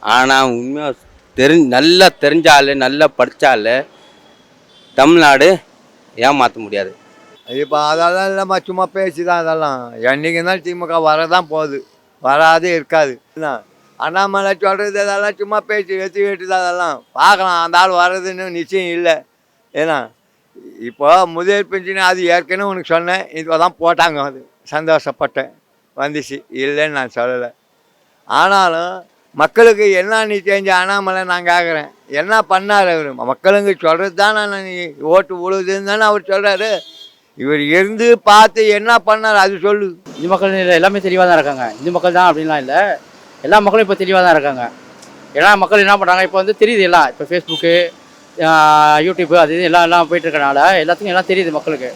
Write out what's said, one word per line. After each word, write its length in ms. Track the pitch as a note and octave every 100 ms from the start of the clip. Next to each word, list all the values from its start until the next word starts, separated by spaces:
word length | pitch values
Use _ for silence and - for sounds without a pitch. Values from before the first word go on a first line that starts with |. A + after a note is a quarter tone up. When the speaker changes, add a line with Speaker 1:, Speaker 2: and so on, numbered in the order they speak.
| G#2 A#2
Speaker 1:
ஆனா 200 | C3 C3+ C3+ A#2+
உண்மையா 300 | B2 C#3+ D3+ B2+ _ _ _ -
தெரிஞ்-, 280 | C3 E3 C#3+ B2
நல்லா 320 | D3+ F3 F#3 -
தெரிஞ்ச 240 | C#3+ D#3 D#3+ C#3+
ஆளு, 180 | C#3 C#3
நல்லா 220 | B2+ C#3 D3+ _
படிச்ச 240 | B2 - D3
ஆளு 220 | B2 G#2+ B2 D3 _ _ _ _ _ _ _ _ _ _ -
தமிழ்நாடு 480 | C#3 E3+ D#3 C3+ D3+ F#3 _ _ _ _ _ - B2
ஏமாத்த 320 | C#3+ A#2+ A#2 G#2
முடியாது. 260 | G2+ F#2+ - _ _ _ _ _ B2+
Speaker 2:
இப்போ 140 | C#3+ D3 D3+
அதெல்லாம் 380 | D#3+ E3+ F3+ G3
இல்லைம்மா, 280 | F#3+ F#3+ F#3+ -
சும்மா 180 | F#3 F#3 F#3+
பேச்சு 240 | F#3+ D3+ F3
தான் 120 | F3
அதெல்லாம். 380 | E3 D#3+ D3+ C3 A#2+ A#2 A#2
என்னைக்கு 280 | C#3 D#3 E3+
இருந்தாலும் 260 | E3+ F#3 E3
தி 80 | F3
மு 60 | E3+
க 100 | E3 D#3
வரதான் 400 | D#3 D#3+ F3 E3
போகுது, 260 | D#3 D#3 C#3 - _ _ _
வராது 460 | B2+ C#3+ D#3+ E3 F3 E3+
இருக்காது. 360 | C#3+ D#3+ D3 A#2+ _ -
என்ன 180 | D#3 B2 - _ _ _ C#3
அண்ணாமலை 480 | F3+ G3 G3 G3 F#3+
சொல்றது 380 | G3+ F#3+ G#3 G3+ G3+
அதெல்லாம் 340 | G3 G#3 G3
சும்மா 180 | G3+ G#3+ G3+
பேச்சு, 220 | G#3 F#3 F#3+
வெற்றி 180 | F#3+ F3+ G3+
வேட்டு 260 | G3 F#3
தான் 120 | F#3+ F3+
அதெல்லாம். 320 | F3 F3 C3+ _ B2+
பார்க்கலாம், 420 | E3 G3+ F#3 F3 E3+
அந்த 180 | F3
ஆள் 160 | F#3+ F3+
வர்றதுன்னு 440 | F3 F#3 F#3 F#3 F#3 E3+
நிச்சயம் 340 | E3 F#3+ F3+ E3+
இல்லை. 180 | F3 D#3 - _ _ _ _
ஏன்னா 260 | - D#3+ D3+ A#2 _ _ _ _ - - - A2+
இப்போ 200 | A2+ C#3+ F3 F3+ E3
முதல் 340 | F3+ G3+ F3+
பென்ஷன் 360 | F#3+ F#3 F#3+ F#3
அது 80 | F#3 F3
ஏற்கனவே 380 | F3 F3 F#3 G3+
உனக்கு 220 | F#3 E3 E3
சொன்னேன், 280 | E3+ F#3 F#3+ D#3
இப்போ 160 | D#3+ D#3+
தான் 160 | F3 -
போட்டாங்க, 360 | E3 E3+ E3 D3+ C#3+
அது 100 | C3+ - _ -
சந்தோஷப்பட்டேன், 760 | D3+ D#3+ D#3 D3 C#3+ C#3 - C3+ _ _ _ _ -
வந்துச்சு, 400 | C#3 D3 C3+ C#3 - B2
இல்லைன்னு 320 | C3+ D3 D#3 C#3+
நான் 160 | B2+ A#2+
சொல்லலை. 340 | A#2+ B2+ A#2+ _ _ _ _ _ _ _ _
ஆனாலும் 680 | A#2+ F3 G3 F#3 E3 F3 F#3 F3 _ _ -
மக்களுக்கு 440 | D#3 - A#3 G#3 G#3 F#3+
என்ன 180 | F#3+ A3 A3
நீ 60 | G#3 F#3
செஞ்ச 220 | G3 G3 F#3
அண்ணாமலை 420 | F#3 G3+ F#3+ F#3 F#3
நான் 160 | F3+ F3
கேட்குறேன், 380 | F3 E3+ D#3+ D3 _ _ C#3
என்ன 120 | F3 A3 G#3
பண்ணார் 380 | F#3+ G3 G#3 F#3
அவரு? 180 | E3 D3 B2+ A#2+
மக்களுக்கு 420 | C3 F#3+ G3+ G3+ F#3+ E3
சொல்கிறது 300 | E3 G3 F3
தானே, 380 | G3+ G#3+ G#3 G3 F#3+
நீ 80 | F3+ F3 C#3+ C#3+
ஓட்டு 220 | F3+ F#3+ F#3 F3+
உழுதுன்னு 440 | G3 F#3 G3 G3
தானே 140 | G#3 A3
அவர் 200 | G#3 F#3+
சொல்கிறாரு. 400 | G3 G3+ F#3+ A3 G3 - - - _ _ _
இவர் 200 | C3 D3+ D3 E3
இருந்து 320 | G3 A3 A#3 A#3 -
பார்த்து 320 | G#3 A3 A3 A3 G#3
என்ன 140 | A3 A#3 G#3
பண்ணார் 320 | G#3+ A3 G#3
அது 120 | F#3+ G3 F#3
சொல்லு. 200 | G#3 G3+ E3+ - -
Speaker 3:
இந்து 140 | D#3+
மக்கள் 240 | F#3 G3 F#3+
இல்ல, 120 | F3+ F3
எல்லாமே 220 | F#3 G3+ F#3
தெளிவா 180 | F#3 F3+
தான் 100 | E3+
இருக்காங்க. 280 | C#3+ C3+ A#2+ A2
இந்து 140 | C#3+ F3
மக்கள் 220 | F3 F3
தான் 120 | F3+
அப்படின்லாம் 300 | D3+ D#3 D3+ C3
இல்ல, 100 | D3+ G3+ D#3 - - - - C3+
எல்லா 140 | G#3 G3+
மக்களும் 220 | A3 G3+
இப்ப 100 | G3
தெளிவா 180 | F#3 F#3+ F3+
தான் 100 | D#3
இருக்காங்க. 280 | C#3+ C3 A#2+ - - - - - - C#3
ஏன்னா 160 | F3+ G#3
மக்கள் 220 | F#3 G#3 G3
என்ன 100 | G3+
பண்றாங்க, 240 | F#3 F#3 F#3
இப்ப 100 | F#3+
வந்து 140 | F#3+ G#3
தெரியுது 220 | G#3+ A#3 F#3
எல்லாம். 200 | F3 C#3+
இப்ப 120 | - D3
Facebook, 340 | F3 E3 D#3+ E3+ E3+ F3 - - - _ - D#3+
ஆ, 20 | D#3+ D3+ D3+ D3+ D3+ D#3+
YouTube 260 | F3+ E3+ E3+
அது 100 | D#3 E3
இது 80 | F3+
எல்லாம், 160 | E3+ E3+
எல்லாம் 200 | F3 E3
போயிட்டு 180 | E3+ E3
இருக்கனால 320 | D3+ C#3+ C#3 D#3+ F#3+
எல்லாத்துக்கும் 320 | D#3 E3+ G3+
எல்லாம் 160 | F3+ F#3
தெரியுது 220 | F#3 F3 D3+
மக்களுக்கு. 340 | D#3 D3 B2+